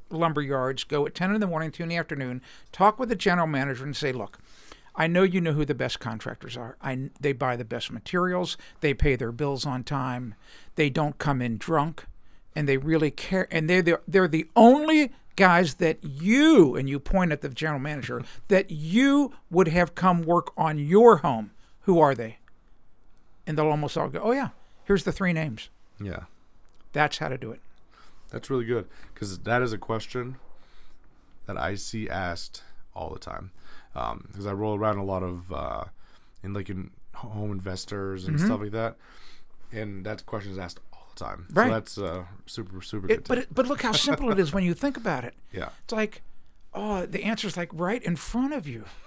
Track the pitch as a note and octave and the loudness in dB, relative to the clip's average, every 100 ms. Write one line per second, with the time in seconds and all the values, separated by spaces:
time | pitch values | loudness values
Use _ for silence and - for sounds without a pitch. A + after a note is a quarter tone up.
0 | - D#3+ E3 D3 C#3 C3+ C3 C3+ - D3 | -8 0 0 0 0 0 0 -2 -2 0
1 | D3 - F3+ G#3+ G3 D#3+ D#3+ - E3 E3+ | 0 0 0 0 0 -2 -4 -6 -4 -4
2 | D#3+ C#3+ B2+ B2+ - - - - G3+ G#3 | -4 -6 -6 -8 -12 -20 -12 4 4 4
3 | B3 G3+ G3+ F3+ D#3+ C#3 C#3 B2+ C#3 C#3+ | -2 0 2 2 2 0 -2 -4 -8 -4
4 | D3 B2 G2+ - - - - - - - | -4 -4 -8 -14 -20 -20 -20 -20 -10 -2
5 | E3 F3 F#3+ F#3 E3+ D3+ D3 C3 B2 - | 2 4 4 4 2 0 0 -2 -4 -4
6 | A2+ A2 - - - A#2 A#2 - C#3 B2+ | -6 -8 -8 -10 -12 -12 -12 -10 -6 -6
7 | C3+ - C#3+ B2 B2+ A#2+ A2 A#2+ - A#2 | -8 -4 -2 0 -2 -2 -6 -8 -8 -10
8 | - F3+ F3+ F3+ E3+ - - - D3+ C3+ | -2 0 2 0 -2 -6 -14 -2 0 4
9 | D3 B2 A#2+ A#2 C#3+ C3+ D3 B2+ A#2 C#3+ | 4 4 -2 -2 -2 -2 -2 -4 -4 -4
10 | C3 B2 B2 - - - - - D3 D3 | -4 -6 -8 -12 -18 -20 -6 0 2 2
11 | D3 - D3+ C3 B2 A2 - D#3+ D3+ - | 0 0 0 0 0 -2 0 2 2 -4
12 | - - - - - D#3 C#3+ C3+ D3 D#3+ | -14 -16 -18 -20 -10 -2 2 2 2 2
13 | D3+ - - F#3 - E3 D#3 F3+ E3+ E3 | 2 -2 -2 0 0 0 4 4 4 2
14 | - F#3+ F3+ D#3+ - A#3+ A3+ C#4+ D#4 D#4 | 4 4 4 2 2 8 10 8 6 4
15 | C#4 - - - F#3 F3 E3+ - E3 - | 4 -2 -6 4 6 6 4 2 0 0
16 | D3+ C3+ F3+ B3+ D#4 C#4 C#3+ B2+ C3+ C#3 | -8 -4 4 6 10 10 10 6 -2 -2
17 | - F#3+ F3 D3 C#3 A#2+ D#3 C#3+ C#3+ D3 | 2 2 2 0 -6 -4 -4 -2 -4 -6
18 | B2 B2 - - - F#3+ G3 D#3 D#3+ G#3+ | -6 -8 -8 -10 2 2 4 -4 2 4
19 | C#4 C#4+ C#4 - - E3+ E3 F3 F3 - | 6 6 2 -4 0 2 4 4 2 2
20 | F#3 F3 D#3+ F3 - - D#3+ D3+ D3 G3 | 2 4 4 2 2 -2 -2 0 6 10
21 | A#3 F3 E3 A2+ G#2 - - - - E3+ | 10 10 6 0 -4 -12 -20 -2 4 6
22 | D3 B2 A2+ - - - _ - - - | 6 4 -4 -12 -20 -20 _ -20 -20 -20
23 | - - - - - D#3 D#3 D3+ D3 - | -20 -20 -20 -12 -4 0 2 2 0 -2
24 | C#3 - G#3+ C4+ B3+ - - - - G3 | -4 -2 0 0 -2 -6 -18 -8 0 2
25 | F#3+ - F#3 D#3+ D#3+ G#2+ - - - - | 2 0 0 0 -2 -6 -12 -20 -20 -10
26 | G2+ F2+ F2+ - - - - - - D3 | -8 -8 -12 -20 -20 -20 -20 -20 -6 -2
27 | D3 - D#3 C3 A#2 A#2 - - - - | 0 -2 -6 -6 -10 -12 -16 -18 -20 -20
28 | - - - A2+ - C3 A#2 A#2+ - - | -20 -18 -12 -10 -4 -2 0 -2 -4 -12
29 | - - G2+ F#2 A2+ A#2+ B2 G#2+ - A2+ | -16 -10 -8 -6 0 0 0 -2 -4 -4
30 | - B2+ B2 C3 - - - - - - | -4 -6 -8 -10 -14 -14 -14 -14 -14 -14
31 | - - - - - G2 D#2 G#2 - A2 | -18 -20 -20 -14 -10 -4 -4 -4 -6 -6
32 | G#2+ F#2 F2 F2 - - - - - - | -6 -4 -4 -6 -10 -12 -14 -12 -12 -12
33 | D#2+ D#2+ - - F#2 - - - - - | -10 -10 -12 -12 -14 -14 -12 -12 -10 -8
34 | A1+ - - G2+ G2+ G2 G#2+ G#2 G#2+ G2+ | -6 -8 -12 -10 -6 -4 -2 0 0 -2
35 | G2 F#2 F2+ F2 F2+ C#2+ C#2 - - - | -2 -4 -4 -8 -10 -8 -6 -8 -10 -14
36 | - - - - F#2+ G2+ G2 F#2+ - - | -18 -20 -20 -14 -10 -8 -8 -8 -10 -14
37 | - - A#2 G#2 G#2 G2+ F#2+ F#2+ - G2+ | -14 -12 -10 -6 -6 -6 -6 -8 -8 -8
38 | G2 F#2+ F#2 D3+ G3+ G#3+ G#2 A2 A2+ - | -6 -6 -2 0 2 0 -4 -4 -6 -8
39 | - - - - - - - A2+ G#2+ G2 | -18 -16 -14 -14 -14 -14 -10 -8 -8 -8
40 | G2 G#2+ - A2 G2 F#2 F2+ - - - | -8 -10 -8 -8 -8 -10 -10 -12 -14 -16
41 | - - - - F2+ - A#3 A2 - - | -16 -12 -10 -10 -2 2 2 0 -4 -8
42 | F#2 F2+ F2+ G2 - - G2 F#2+ - G#2+ | -6 -8 -10 -16 -14 -12 -12 -12 -10 -4
43 | F#2+ A3+ - B3 - - B3+ C#4+ B3+ G3 | 0 0 0 -2 0 0 0 -2 0 2
44 | C#4 C4+ B3+ G3 D#3+ G3 F3+ E3 C#4+ B3+ | 2 0 2 2 2 2 0 0 -2 -2
45 | A3+ C3+ A#2+ - - G2 - - - A3 | -4 -4 -6 -14 -14 -10 -10 -10 -6 -2
46 | G#3 - - - - - - - G#3+ G3 | -2 -6 -12 -12 -14 -18 -12 -6 -4 -2
47 | F3 F3+ G3+ A3 G3+ F3 E3+ D#3+ F3+ A#3+ | -2 -4 -2 -2 -4 -6 -6 -4 -2 -2
48 | - E3 - A#3+ C4+ D4 D3 A2+ G#2 - | -2 -4 -2 -2 -2 -2 -6 -10 -12 -16